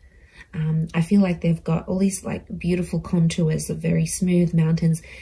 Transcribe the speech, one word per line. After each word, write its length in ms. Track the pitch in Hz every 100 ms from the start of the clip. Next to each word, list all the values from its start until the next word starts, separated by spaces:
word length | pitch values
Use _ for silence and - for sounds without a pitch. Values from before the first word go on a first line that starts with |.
| - - - - -
Um, 340 | 165 156 160 160
I 80 | 170
feel 200 | 165 202
like 200 | 190 170
they've 220 | 165 165
got 240 | - 165 -
all 120 | 185
these, 240 | 196 190
like, 220 | - - - 170
beautiful 420 | 170 180 170 170
contours 720 | - 180 165 - 160 156 -
of 80 | 160
very 280 | 165 165 160
smooth 480 | - 180 175 170
mountains. 480 | 165 160 165 165 160 - -